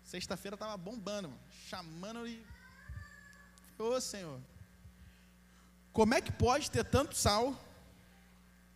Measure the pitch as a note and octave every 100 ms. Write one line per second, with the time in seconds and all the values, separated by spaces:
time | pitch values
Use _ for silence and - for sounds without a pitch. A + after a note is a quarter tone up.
0 | - F#3 - F#3 G3+ G#3 G#3+ G#3 F3 A#3+
1 | F#3+ G#3 F3 A#2+ - - - F#3+ E3+ D#3+
2 | F#3+ A#3 A#3 A3+ A3 - - - - -
3 | - - - - - - - - A3 B3+
4 | B3 G#3 E3+ C3 B2+ - - - - -
5 | - - - - - - - - - -
6 | G#3+ C#4 - - A3 C4+ C#4 - G3+ B3
7 | D4+ - A3 G#3 B3 C4 - - - -
8 | - - - - - - -